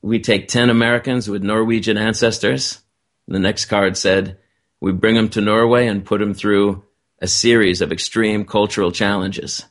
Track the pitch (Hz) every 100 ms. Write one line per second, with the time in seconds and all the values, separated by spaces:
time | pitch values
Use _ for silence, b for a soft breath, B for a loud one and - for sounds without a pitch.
0 | - 113 113 104 - 123 120 117 117 120
1 | 131 127 104 101 98 110 110 113 107 107
2 | 110 107 117 110 107 135 - - _ _
3 | _ _ - 98 95 104 - 104 98 92
4 | 95 95 98 92 _ _ _ _ 95 92
5 | 110 113 110 110 104 110 117 120 123 101
6 | 95 104 104 95 104 101 101 95 _ _
7 | _ _ 90 - 117 117 101 90 82 80
8 | - 113 110 107 101 107 104 - 92 85
9 | 101 101 92 - - - -